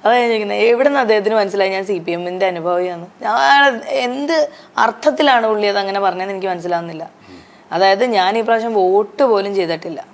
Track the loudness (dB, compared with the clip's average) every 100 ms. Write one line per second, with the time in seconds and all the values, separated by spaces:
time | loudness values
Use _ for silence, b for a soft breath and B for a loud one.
0 | 2 2 2 -2 -2 0 2 4 2 2
1 | 2 2 2 0 0 0 -2 -2 -4 -6
2 | -4 -6 -6 -2 -2 -2 -4 -2 -2 -6
3 | -14 -10 -4 0 4 6 4 2 -4 -4
4 | -4 -4 -2 0 0 B B 0 0 2
5 | -2 2 2 4 2 0 0 0 -2 -2
6 | -2 -2 -6 -6 -6 -6 -4 -4 -4 -12
7 | -14 _ B -20 B B B 2 2 4
8 | 2 2 0 0 0 0 0 0 2 2
9 | 0 0 2 2 0 -2 -2 -4 -8 -12
10 | -14